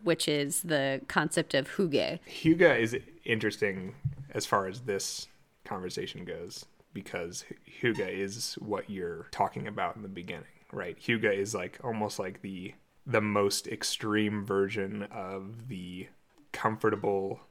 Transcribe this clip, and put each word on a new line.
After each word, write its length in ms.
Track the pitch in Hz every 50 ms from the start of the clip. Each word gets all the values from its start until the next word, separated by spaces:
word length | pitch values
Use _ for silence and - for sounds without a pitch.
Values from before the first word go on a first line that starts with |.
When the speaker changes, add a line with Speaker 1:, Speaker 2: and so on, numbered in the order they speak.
| -
Speaker 1:
which 240 | 170 160 - - -
is 340 | 151 147 143 139 147 - -
the 400 | 170 156 143 135 135 135 135 - -
concept 440 | - 185 151 156 - 175 156 - -
of 180 | 139 135 -
hygge. 500 | - - 196 165 139 120 76 64 - 165 -
Speaker 2:
Hygge 540 | - - - - 160 165 170 180 165 131 117
is 160 | 117 113 120 - - - - - -
interesting 720 | 123 117 110 110 107 101 - 107 101 95 95 92 95 113 - - - - - - -
as 160 | - 110 -
far 220 | - - 101 95 95
as 140 | 95 127 123
this 440 | 120 98 95 - - - - - - - - _ _ _ _ -
conversation 600 | - 104 95 92 90 - - 92 92 - 92 90
goes, 420 | 90 87 85 85 95 - - - - - _ _ _ -
because 500 | 101 87 - - 90 87 85 87 - - - - - - - - - -
hygge 260 | 120 110 104 98 92
is 460 | 92 95 98 98 101 120 - - -
what 340 | - - 107 101 95 - -
you're 380 | 101 95 87 85 85 80 87 - -
talking 340 | - 101 92 - 123 113
about 300 | 107 104 98 92 87 78
in 60 | 113 104
the 60 | 98
beginning, 360 | 95 90 87 90 90 85 - - - - - - -
right? 240 | 110 92 87 - -
Hygge 360 | - - 117 110 110 107 98
is, 160 | 98 98 101 113
like, 280 | 98 87 92 - - -
almost 360 | 123 113 110 107 101 - -
like 240 | 98 95 95 - -
the, 320 | 98 95 90 92 101 - - _ _ _ _ - -
the 120 | 120 113
most 480 | 107 107 101 104 101 101 - - - -
extreme 760 | 113 107 - - - - - 107 104 107 107 104 104 104 98
version 600 | 101 98 98 98 98 107 110 98 98 104 104 101 101 -
of 560 | 110 95 92 98 98 95 98 113 113 117 131
the 400 | 110 92 90 90 90 90 92 - - - _ _ _ - - _
comfortable 880 | - - - 117 110 107 - 110 104 101 101 101 101 98 95 98 101 - - -